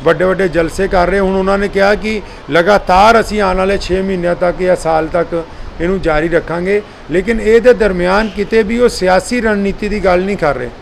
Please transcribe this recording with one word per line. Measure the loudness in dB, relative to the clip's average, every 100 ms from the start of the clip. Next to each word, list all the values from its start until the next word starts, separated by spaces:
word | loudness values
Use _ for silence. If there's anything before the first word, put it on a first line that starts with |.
ਵੱਡੇ | 0 0 0
ਵੱਡੇ | 0 0
ਜਲਸੇ | 0 -2 -2 -2
ਕਰ | 0 2
ਰਹੇ। | 2
ਹੁਣ | 0 0
ਉਹਨਾਂ | 0 0
ਨੇ | 0
ਕਿਹਾ | 0 2 2
ਕਿ | -2 -6 -8 -16 -6
ਲਗਾਤਾਰ | -2 2 2 4 4 6 4
ਅਸੀਂ | 2 -2
ਆਉਣ | 0 0
ਵਾਲੇ | 0 -2
ਛੇ | -2 -4
ਮਹੀਨਿਆਂ | -2 -2 -2 0
ਤੱਕ | -2 0
ਜਾਂ | 0 0
ਸਾਲ | 2 0 0
ਤੱਕ | -2 -2 -4 -8 -12 -14 -6
ਇਹਨੂੰ | -4 -2
ਜਾਰੀ | 0 0 0
ਰੱਖਾਂਗੇ, | -2 -2 -6 -2 -2 -4 -18 -4
ਲੇਕਿਨ | -4 0 -2
ਇਹਦੇ | 2 4 4
ਦਰਮਿਆਨ | 4 2 0 0 0 0 -4
ਕਿਤੇ | 0 0
ਵੀ | 0 2
ਉਹ | 0
ਸਿਆਸੀ | 2 2 2 2 -2
ਰਣਨੀਤੀ | 0 0 -2 -4 -4
ਦੀ | -2 0
ਗੱਲ | 0
ਨਹੀਂ | 0 -2
ਕਰ | -2 -2
ਰਹੇ। | -6 -12